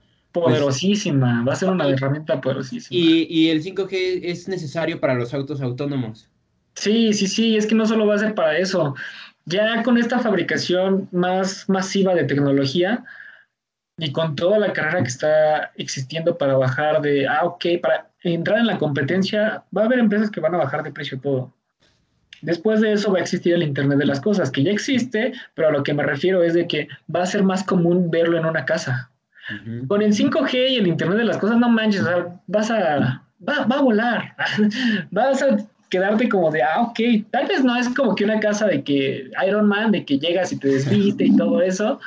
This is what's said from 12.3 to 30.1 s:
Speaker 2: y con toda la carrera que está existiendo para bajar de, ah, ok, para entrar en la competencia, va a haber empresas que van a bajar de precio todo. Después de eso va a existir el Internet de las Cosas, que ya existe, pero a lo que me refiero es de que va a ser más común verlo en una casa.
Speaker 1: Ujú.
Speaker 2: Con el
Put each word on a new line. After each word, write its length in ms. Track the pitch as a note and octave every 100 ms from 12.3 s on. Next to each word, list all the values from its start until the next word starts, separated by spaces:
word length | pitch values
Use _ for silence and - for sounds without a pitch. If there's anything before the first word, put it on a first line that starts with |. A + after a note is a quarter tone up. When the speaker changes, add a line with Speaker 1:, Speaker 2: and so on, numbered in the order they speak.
| C#3+ C#3+ C#3 C#3 F3+ F3 A#3+ - - - - _ _ _ _ _ -
Speaker 2:
y 120 | D#3+
con 240 | C3+ E3 C#3
toda 220 | E3+ G#3+
la 140 | G3+
carrera 300 | - D#3 F3
que 60 | -
está 600 | - D3+ D#3 D3+ D3+ - -
existiendo 640 | C#3+ - C3 D#3+ E3 E3+
para 180 | C#3+ C3+
bajar 460 | C3 C3 D3+ D#3
de, 260 | D3 C#3+ C3+
ah, 160 | D#3
ok, 220 | E3+ - F3 F3
para 280 | D#3+ - - _
entrar 360 | F3+ E3+ E3 A3+
en 80 | A#3
la 120 | F3+
competencia, 840 | D3+ C#3+ C#3+ F3+ F#3+ G#3+ G#3+ - - F#3
va 60 |
a 20 |
haber 140 | A3+ B3+
empresas 320 | A3+ G3+ G#3+
que 100 | -
van 140 | D#3
a 40 | F3
bajar 240 | C#3 D3
de 100 | D3+
precio 280 | C#3 C#3+ C3+
todo. 320 | C#3 C3+ B2+ _ _ _ _ _ _ _ _ -
Después 400 | D3+ E3 G#3+ G#3+
de 120 | A3
eso 200 | G#3 G#3
va 60 | F#3
a 40 |
existir 300 | E3+ F3+ F3+
el 80 | F3
Internet 360 | D3+ C3+ C#3 C#3+
de 80 | C#3+
las 140 | C#3
Cosas, 300 | - G3+ D3+
que 120 | C3
ya 80 | C#3+
existe, 600 | G#3 - C4 - G#3+ B3+ - -
pero 140 | - D#3+
a 40 |
lo 100 | D3
que 100 | C#3+
me 80 | D3
refiero 400 | C#3+ C#3 F3+ F#3+
es 120 | E3+
de 120 | E3+ E3+
que 220 | D3+ - - -
va 80 | E3
a 40 | F#3
ser 180 | G#3
más 180 | F#3+ G3
común 480 | - F#3+ E3+ F3+ F3
verlo 260 | E3 E3 E3+
en 80 | D#3+
una 180 | D#3+
casa. 460 | C3+ D#3+ - B2+ - _ _ _ -
Speaker 1:
Ujú. 320 | G#2+ A2+ A2+ C3+
Speaker 2:
Con 160 | G3+
el 100 | G#3+